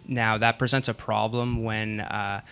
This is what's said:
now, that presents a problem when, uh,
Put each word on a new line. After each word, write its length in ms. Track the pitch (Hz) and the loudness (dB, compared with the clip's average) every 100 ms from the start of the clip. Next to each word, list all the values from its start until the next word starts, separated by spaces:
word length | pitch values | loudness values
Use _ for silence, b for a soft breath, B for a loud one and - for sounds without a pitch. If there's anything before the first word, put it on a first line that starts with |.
| - | -6
now, 320 | 123 110 110 | 0 2 4
that 180 | 113 117 | 2 2
presents 280 | 127 135 123 | 2 2 0
a 80 | |
problem 720 | 110 - 107 110 120 123 120 | -4 0 2 2 0 0 0
when, 360 | 113 110 107 107 | -2 -2 -2 -4
uh, 420 | - 104 101 101 - | -4 -4 -4 -4 -8